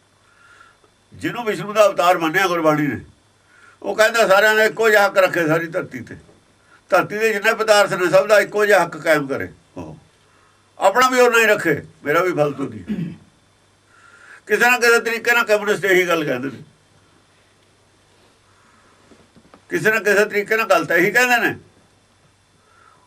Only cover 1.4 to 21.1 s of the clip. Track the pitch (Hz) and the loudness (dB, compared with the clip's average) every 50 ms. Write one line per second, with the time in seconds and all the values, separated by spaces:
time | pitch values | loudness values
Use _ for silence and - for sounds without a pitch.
1.4 | 233 214 190 151 170 202 202 214 208 196 180 180 175 180 185 170 165 156 160 190 | -6 -6 -6 -6 -8 -6 0 2 2 2 2 0 0 0 0 0 -2 -4 -2 -2
2.4 | 196 180 175 165 156 156 151 151 151 139 113 92 - - _ _ _ _ _ _ | -2 -2 -2 -2 0 0 0 0 -2 -6 -6 -10 -14 -18 _ _ _ _ _ _
3.4 | _ _ _ _ _ _ _ _ - 202 196 208 214 226 220 226 208 185 190 202 | _ _ _ _ _ _ _ _ -12 -10 0 0 0 0 2 0 2 4 4 4
4.4 | 214 214 214 214 214 214 - 214 226 220 208 202 202 190 - 190 185 180 160 175 | 4 4 2 2 2 0 0 0 0 2 4 4 2 2 2 2 0 0 0 -2
5.4 | 165 151 160 165 170 160 160 180 131 120 - 123 107 - 90 - - _ _ _ | -2 0 -2 -2 -4 -6 -8 -8 -10 -8 -12 -16 -16 -16 -20 -20 -20 _ _ _
6.4 | _ _ _ _ _ _ _ _ _ - 190 175 160 - 202 214 220 226 208 202 | _ _ _ _ _ _ _ _ _ 0 0 0 0 0 -6 -4 -2 -2 -2 -2
7.4 | 196 226 226 202 220 220 208 208 196 - 190 180 180 170 185 190 208 208 214 202 | -2 -2 -2 -2 0 2 4 4 4 2 0 -2 -2 2 2 2 4 4 4 2
8.4 | 196 - - 208 208 202 208 180 170 160 - 151 151 165 156 147 139 131 135 107 | 2 0 -2 -2 2 2 4 2 2 -2 -6 -6 0 0 0 0 0 -4 -8 -8
9.4 | 92 85 - _ _ _ - - 160 156 156 - _ _ _ _ _ _ _ _ | -8 -12 -14 _ _ _ -18 -18 -18 -18 -18 -20 _ _ _ _ _ _ _ _
10.4 | _ _ _ _ _ _ _ - - 196 196 247 262 254 254 247 247 240 226 226 | _ _ _ _ _ _ _ 0 0 2 2 4 2 2 4 4 2 4 4 2
11.4 | 226 208 208 - - 165 143 - - - _ _ - 143 151 170 185 180 160 147 | 4 4 2 0 0 -2 -2 -4 -6 -16 _ _ -6 -2 0 0 0 0 0 -2
12.4 | 147 147 131 127 139 117 110 101 87 - 208 180 165 156 - - _ _ _ _ | -2 -2 -2 -6 -10 -10 -10 -14 -10 -8 -8 -8 -8 -10 -12 -18 _ _ _ _
13.4 | _ _ _ _ _ _ _ _ _ _ _ _ _ - _ _ - - - - | _ _ _ _ _ _ _ _ _ _ _ _ _ -20 _ _ -20 -20 -20 -18
14.4 | _ - 208 - 233 247 247 240 233 233 233 233 226 226 226 220 226 233 240 226 | _ -2 0 2 2 2 2 2 2 2 2 2 2 -2 -6 -4 -2 0 0 0
15.4 | 208 214 208 208 202 208 196 165 175 196 185 180 180 175 170 165 151 147 131 123 | 2 2 0 0 0 -2 -2 -2 0 2 2 2 2 2 0 -2 -2 -4 -6 -6
16.4 | 131 135 - - - _ _ _ _ _ _ _ _ _ _ _ _ _ _ _ | -6 -10 -12 -12 -20 _ _ _ _ _ _ _ _ _ _ _ _ _ _ _
17.4 | _ _ _ _ _ _ _ _ _ _ _ _ _ _ _ _ _ _ _ _ | _ _ _ _ _ _ _ _ _ _ _ _ _ _ _ _ _ _ _ _
18.4 | _ _ _ _ _ _ _ _ _ _ _ _ _ _ - _ _ _ _ _ | _ _ _ _ _ _ _ _ _ _ _ _ _ _ -20 _ _ _ _ _
19.4 | _ _ - _ _ - 180 170 160 214 220 220 185 208 196 196 214 208 202 208 | _ _ -20 _ _ -8 -8 -2 -2 0 -2 0 0 0 2 2 2 0 -2 -6
20.4 | 202 - 220 220 214 220 185 165 160 151 170 170 175 208 | -4 -2 -2 -2 2 2 2 0 2 0 0 2 2 2